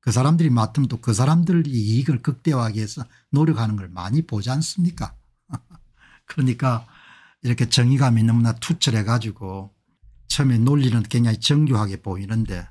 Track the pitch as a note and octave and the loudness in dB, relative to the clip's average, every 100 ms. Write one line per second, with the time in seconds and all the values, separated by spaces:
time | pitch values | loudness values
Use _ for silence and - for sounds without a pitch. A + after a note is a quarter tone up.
0 | - A#2 C3+ E3 E3 A#2+ A2 - C3 A#2 | 0 0 2 4 2 2 0 0 -2 -2
1 | - G#2+ C3 E3 E3+ F3 D#3+ B2 G#2+ A2+ | -2 0 2 4 4 2 0 -2 0 0
2 | A#2+ C3 - C3 - C3+ A2+ G#2+ G#2+ - | 0 -2 -2 -4 -2 0 -2 -4 -6 -10
3 | A#2+ _ _ C#3 D#3+ A2+ A2+ G#2+ F#2 F2 | -14 _ _ 0 2 2 -2 -4 -8 -10
4 | F2+ C3+ E3 G#2+ G2+ C3+ D#3 - F3 E3+ | -2 -2 -2 -6 -4 -4 -4 -2 -2 -2
5 | - - _ _ _ - _ - _ _ | -10 -12 _ _ _ -16 _ -20 _ _
6 | _ _ _ - C3 A#2+ C3 A#2 A#2 - | _ _ _ -2 0 0 -2 -2 -6 -20
7 | - - _ _ A#2+ A#2 A#2 - B2 C3+ | -20 -20 _ _ -4 0 2 2 4 4
8 | C3 A2+ A2+ A#2 A#2 A2+ - E3 - A2+ | 4 4 4 4 2 -2 -4 -2 0 0
9 | G#2 A#2+ A2+ G2 F#2+ F#2+ G2 _ _ _ | 0 -2 -2 -10 -12 -12 -14 _ _ _
10 | - - - - C3+ A#2 A#2+ C#3+ C3 A#2 | -20 -20 -8 -2 2 2 2 2 2 0
11 | G#2+ B2 A#2 A2 - D3 D3+ A#2 G#2 F#2+ | 0 0 0 0 0 2 2 0 -2 -6
12 | - F#2 G2 A2+ G#2 F2+ E2+ | -8 -8 -4 -4 -2 -6 -10